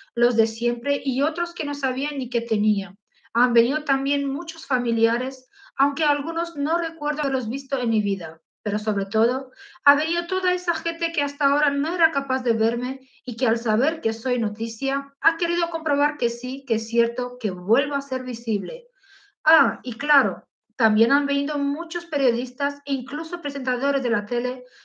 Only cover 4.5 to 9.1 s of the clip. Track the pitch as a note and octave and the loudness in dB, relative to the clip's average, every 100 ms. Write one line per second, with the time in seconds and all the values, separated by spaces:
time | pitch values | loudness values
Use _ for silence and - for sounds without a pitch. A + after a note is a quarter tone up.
4.5 | - - B3 A#3+ A3+ A3+ A#3 C4 C4+ _ | -12 -4 -2 0 2 2 2 -4 -8 _
5.5 | _ - - - - D4+ C#4+ C#4 E4 E4+ | _ -18 0 0 2 0 0 -2 -4 -4
6.5 | D#4 C#4+ E4 E4 D#4+ D4 D4 C#4 C4+ A3 | -2 0 0 -2 -4 -4 -2 0 -2 -2
7.5 | C#4 - B3+ A#3+ A3 G3+ F#3+ E3 - _ | -6 -4 -2 2 2 2 -2 -4 -14 _
8.5 | _ G#3 G#3 G#3+ G3 G3 | _ -4 -2 -2 -2 0